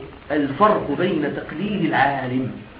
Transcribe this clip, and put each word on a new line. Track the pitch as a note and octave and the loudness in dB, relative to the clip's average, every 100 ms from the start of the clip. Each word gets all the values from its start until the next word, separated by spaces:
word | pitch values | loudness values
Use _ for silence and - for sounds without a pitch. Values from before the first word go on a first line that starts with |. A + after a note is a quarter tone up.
| - - - | -8 -14 -4
الفرق | D3+ C#3 C3 G#3+ - - C#3+ | 0 0 4 4 4 0 0
بين | F#3 D#3+ D3 D3+ | 0 0 -2 -4
تقليد | - D3+ G#3 G3 D#3+ | -8 -6 -4 0 0
العالم | B2 C3+ C#3 B2+ B2+ A#2+ G2+ - | 2 2 2 -2 -2 -2 -6 -14